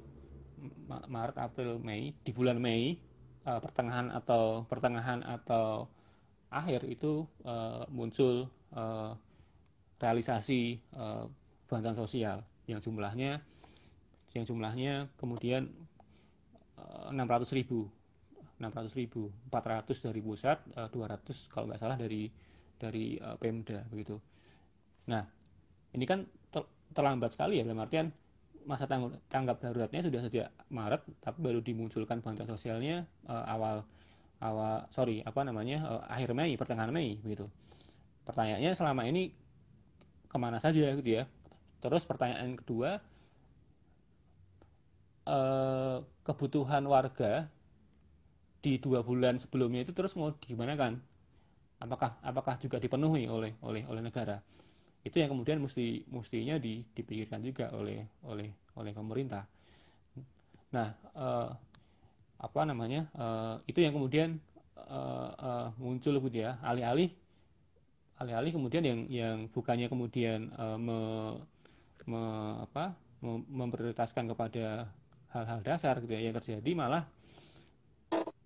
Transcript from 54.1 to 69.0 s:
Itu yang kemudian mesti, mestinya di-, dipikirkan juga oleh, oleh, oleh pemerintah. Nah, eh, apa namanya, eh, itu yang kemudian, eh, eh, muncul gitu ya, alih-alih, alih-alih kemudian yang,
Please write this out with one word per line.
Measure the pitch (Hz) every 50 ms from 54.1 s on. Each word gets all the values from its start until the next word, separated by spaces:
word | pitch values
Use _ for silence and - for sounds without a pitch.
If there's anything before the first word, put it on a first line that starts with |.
| - 123 113 107 101 98 - _ - - - - - - _ _ _ _
Itu | _ - - 175
yang | 160 139 139
kemudian | 127 117 147 151 156
mesti, | 139 131 - 127 120 117 113 - - - 131
mestinya | 123 107 - - 113 113 131 156 160
di-, | 123 113 110 113 117 - _
dipikirkan | - 113 - 110 110 110 107 110 107
juga | 107 131 131 - 123 117 -
oleh, | 110 104 104 104 110 110 110 - _
oleh, | - 131 107 104 104 107 101 - _ _ _ -
oleh | 110 104 104
pemerintah. | 107 107 110 110 127 139 131 107 101 98 - _ _ - - - - - - _ _ _ _ _ 131 131 - _ _ _ _ _ - _ _ - 123
Nah, | 113 107 110
eh, | - - - - - 135 127 123 120 117 117 123 - - - - - - _ _ _ _ - _ _ - _ _ _
apa | - 120 - 143 156 156
namanya, | 139 117 117 113 131 151 160 151 - -
eh, | 120 113 113 113 110 113 113 113 -
itu | - 113 -
yang | 170 151 143 147
kemudian, | 135 131 123 151 160 165 165 156 - _ _ - _ _ _ -
eh, | - - 139 139 135 131 127 127 127 127 -
eh, | - - 131 123 120 117 117 113 113
muncul | 127 123 127 127 127 151 143 139
gitu | 131 131 117 113 107
ya, | 117 131 120
alih-alih, | 127 120 120 123 120 117 123 151 180 175 - - - _ _ _ _ _ _ _ _ _ _ _ _ _ _ _ _ _ _ -
alih-alih | 131 123 117 113 131 165 165
kemudian | 165 135 120 156 170 170
yang, | 139 120 117